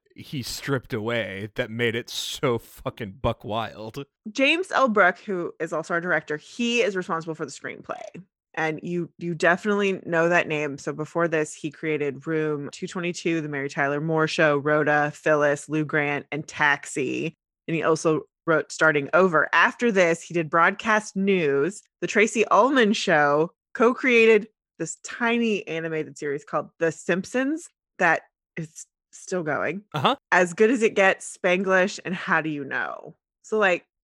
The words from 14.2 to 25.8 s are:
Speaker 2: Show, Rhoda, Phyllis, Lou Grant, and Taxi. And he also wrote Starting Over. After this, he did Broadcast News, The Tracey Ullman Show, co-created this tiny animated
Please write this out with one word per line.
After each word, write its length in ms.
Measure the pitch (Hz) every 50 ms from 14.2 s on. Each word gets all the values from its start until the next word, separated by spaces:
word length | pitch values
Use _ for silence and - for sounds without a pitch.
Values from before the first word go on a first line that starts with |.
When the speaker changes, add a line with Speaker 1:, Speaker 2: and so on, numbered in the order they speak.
| 156 156
Speaker 2:
Show, 300 | - - 165 151 147 143
Rhoda, 540 | 135 151 151 151 147 147 147 147 147 147 151
Phyllis, 560 | - - 160 156 147 147 147 143 147 - -
Lou 160 | 147 156 156
Grant, 400 | 143 - 156 143 143 143 139 - _
and 140 | - 147 156 -
Taxi. 880 | - - 156 147 143 143 - - - 160 131 127 127 127 143 160 - _ _ _ _ _ _ -
And 80 | 165
he 80 | 160 -
also 400 | 156 160 151 - 170 156 147 - - _ _ _ 165
wrote 240 | 160 151 - -
Starting 380 | - - 165 160 156 147 139 - -
Over. 340 | 170 190 190 165 156 - - -
After 380 | 165 180 233 247 - 247 240
this, 320 | 196 190 180 165 170 - -
he 100 | - 165
did 160 | 175 160 147
Broadcast 640 | - 170 185 185 196 - - 226 214 214 208 - -
News, 680 | 190 196 196 196 180 160 143 139 139 143 175 202 - - _ _ _
The 60 | - 175
Tracey 380 | - 220 208 226 - 240 202 -
Ullman 460 | - 185 226 262 302 262 233 202 220
Show, 580 | - - 202 170 151 147 143 143 151 160 180 - _ _ _ -
co-created 720 | - 247 233 254 - - 262 240 233 226 220 226 208 208 - _ _ _ _ _ -
this 160 | 165 156 - - -
tiny 600 | - - - 247 233 233 233 233 226 208 180 - -
animated 500 | 160 165